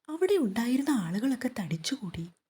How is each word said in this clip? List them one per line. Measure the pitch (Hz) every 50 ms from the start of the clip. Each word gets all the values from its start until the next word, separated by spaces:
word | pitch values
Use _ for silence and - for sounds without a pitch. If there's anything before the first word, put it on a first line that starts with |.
| _ -
അവിടെ | 311 330 370 370 403 370
ഉണ്ടായിരുന്ന | 262 196 226 233 233 240 254 277 277 302
ആളുകളൊക്കെ | 277 226 175 165 180 208 240 269 254 - - 254 - -
തടിച്ചുകൂടി. | 180 147 165 165 160 - 269 - 208 170 - 170 165 175 - _ _ _